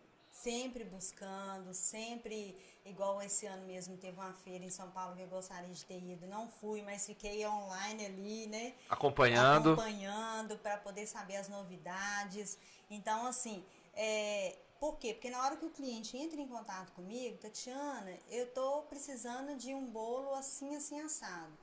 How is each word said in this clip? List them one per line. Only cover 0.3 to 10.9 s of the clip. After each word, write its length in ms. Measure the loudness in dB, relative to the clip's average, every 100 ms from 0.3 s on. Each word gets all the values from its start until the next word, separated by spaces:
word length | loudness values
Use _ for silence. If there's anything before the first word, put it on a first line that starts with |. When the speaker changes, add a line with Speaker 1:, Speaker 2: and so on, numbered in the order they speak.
Speaker 1:
Sempre 540 | -6 -2 -2 -2 -6
buscando, 880 | -10 -6 -6 -6 -8 -6 -6 -6 -6
sempre, 840 | -2 -2 -2 -4 -6 -6 -6 -6 -12 -18 -18 -14
igual 340 | -2 0 0
esse 240 | 0 -2
ano 220 | -2 -6 -8
mesmo, 320 | -8 -8 -8
teve 200 | -10 -8
uma 140 | -8
feira 320 | -10 -10 -10
em 60 | -6
São 200 | -8 -6
Paulo 240 | -6 -6
que 60 | -6
eu 60 | -8
gostaria 420 | -6 -6 -8 -10
de 160 | -12
ter 140 | -10 -10
ido. 240 | -8 -8 -8
Não 220 | -8 -8
fui, 320 | -8 -6 -4
mas 240 | -4 -4
fiquei 420 | -4 -4 -4 -2 0
online 600 | 0 -2 -4 -4 -4 -6
ali, 400 | -6 -6 -4 -4
né? 260 | -4 -6 -8 0
Speaker 2:
Acompanhando. 840 | 4 6 10 10 12 12 12 12
Speaker 1:
Acompanhando 840 | 10 6 -2 -2 -2 0 -2 -2 -4
pra 220 | -2 -2
poder 280 | -4